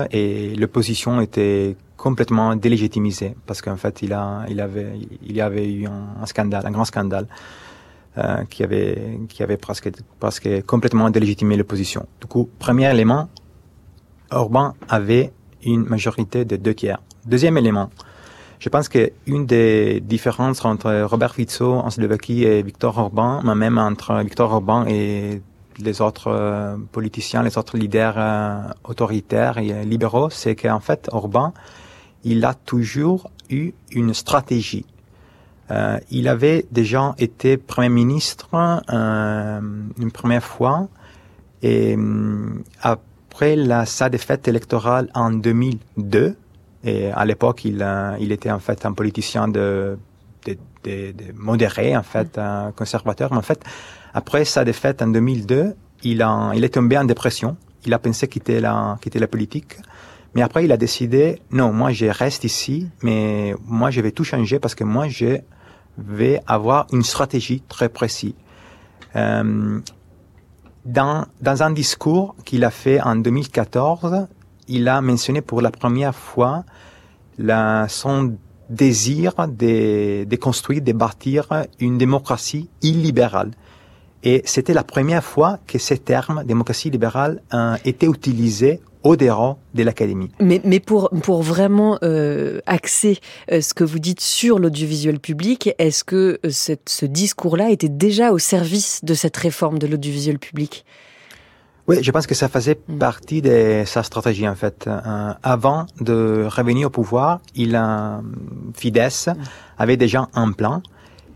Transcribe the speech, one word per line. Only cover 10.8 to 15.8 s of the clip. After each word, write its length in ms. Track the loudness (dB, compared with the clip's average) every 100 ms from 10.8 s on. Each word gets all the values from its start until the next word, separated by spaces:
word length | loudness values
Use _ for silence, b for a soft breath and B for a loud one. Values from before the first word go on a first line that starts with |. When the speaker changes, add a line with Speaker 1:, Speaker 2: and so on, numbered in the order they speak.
| 4 4 4
Speaker 1:
délégitimé 480 | 4 2 0 2 2
l'opposition. 480 | 0 -2 -4 -6 -10 -16
Du 60 | -6
coup, 200 | -2 -2 -4
premier 320 | 0 4 6
élément, 380 | 6 4 4 0 -10 -20 -20 -20 -20 -20 -20 _ -20 -4
Orban 440 | -2 2 2 0 -4 -2
avait 440 | 0 4 2 2 -4 -20 -10
une 220 | 0 0